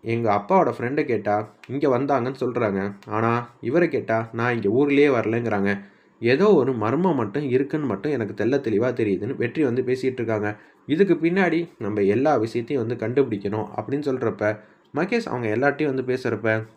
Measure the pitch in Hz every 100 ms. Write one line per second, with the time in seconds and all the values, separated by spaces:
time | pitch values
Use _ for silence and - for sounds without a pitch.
0 | 110 117 113 101 101 190 147 117 120 147
1 | 147 113 101 104 110 _ - 127 147 123
2 | 139 143 117 135 131 120 110 98 101 101
3 | - 107 113 117 120 - 113 151 175 127
4 | - 113 117 117 117 120 101 113 143 139
5 | 143 123 104 117 117 104 101 101 - _
6 | _ _ 113 135 202 175 127 123 107 135
7 | 185 147 107 104 147 127 143 156 143 98
8 | 151 135 104 101 107 139 113 101 123 117
9 | 107 92 104 135 120 156 139 120 123 127
10 | 131 123 113 110 104 107 - _ - 151
11 | 196 170 165 180 180 165 170 - 107 104
12 | 98 107 143 139 113 123 117 139 110 117
13 | 110 123 131 104 98 107 107 - 110 139
14 | 143 131 117 98 107 107 - _ _ 139
15 | 185 240 - 127 113 110 139 139 151 131
16 | 127 127 127 110 110 110 110